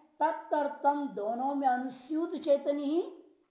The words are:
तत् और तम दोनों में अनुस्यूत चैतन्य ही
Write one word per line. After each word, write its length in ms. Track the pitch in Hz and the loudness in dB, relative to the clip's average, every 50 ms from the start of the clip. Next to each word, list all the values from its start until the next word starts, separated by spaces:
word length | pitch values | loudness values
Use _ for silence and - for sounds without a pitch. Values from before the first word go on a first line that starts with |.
| _ _ _ - | _ _ _ 0
तत् 340 | 294 320 330 - - - 320 | 0 0 0 -2 -4 -2 0
और 140 | 302 285 277 - - - | 0 0 0 -2 0 2
तम 240 | 285 294 294 285 | 2 2 2 0
दोनों 460 | 262 190 208 202 214 233 240 262 277 285 | -4 -4 -4 -2 -2 -2 -2 -2 -2 0
में 120 | 277 277 | 2 2
अनुस्यूत 680 | 262 247 254 254 262 - - - - 311 320 339 339 370 | 2 2 2 -2 -6 -8 -12 -8 -6 -4 -2 -2 -2 -4
चैतन्य 480 | 277 - 330 277 277 285 294 285 294 285 | -2 2 2 2 4 4 0 0 0 0
ही 200 | 277 311 339 427 - - - - _ _ _ _ _ | 0 0 0 0 -2 -6 -16 -20 _ _ _ _ _